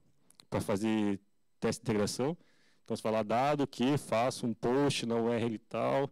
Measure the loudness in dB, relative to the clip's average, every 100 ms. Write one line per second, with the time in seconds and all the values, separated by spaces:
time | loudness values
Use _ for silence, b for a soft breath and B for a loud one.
0 | _ _ _ -20 _ -4 -2 0 0 2
1 | 0 -2 -6 _ _ _ -2 -2 -2 0
2 | 0 0 -2 -4 b b b b -8 -4
3 | 0 0 0 2 2 2 -2 0 2 2
4 | 0 0 0 -2 -4 -2 0 2 2 0
5 | -2 0 0 0 -2 -4 -6 -4 0 0
6 | -2